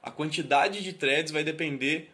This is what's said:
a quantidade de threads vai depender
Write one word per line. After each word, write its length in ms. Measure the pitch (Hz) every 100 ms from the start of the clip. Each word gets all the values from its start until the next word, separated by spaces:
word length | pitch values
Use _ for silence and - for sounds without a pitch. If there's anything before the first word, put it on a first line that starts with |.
a 100 | 123
quantidade 720 | 147 156 170 139 139 196 202
de 120 | 190
threads 380 | - 139 147 160
vai 120 | 156
depender 680 | 147 156 160 139 135 160 -